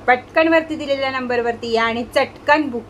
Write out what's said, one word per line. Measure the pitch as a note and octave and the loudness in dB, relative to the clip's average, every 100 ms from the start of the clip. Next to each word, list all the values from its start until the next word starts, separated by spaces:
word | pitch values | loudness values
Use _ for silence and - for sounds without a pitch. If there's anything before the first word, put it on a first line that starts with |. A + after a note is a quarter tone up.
| - | 0
पटकन | B3 - D#4+ E4 | 0 2 2 4
वरती | E4 D#4 D#4 | 4 2 -6
दिलेल्या | C#4+ C4+ C4+ | -2 -2 -2
नंबरवरती | C4 B3 A#3+ A#3 A3+ A#3 | -4 -2 -2 -2 -4 -2
या | A3+ | 0
आणि | A3+ A3+ A#3 C#4+ | 0 -2 -2 0
चटकन | C#4 - - D4+ | -2 -4 0 2
बुक | C#4 A#3 | 2 -6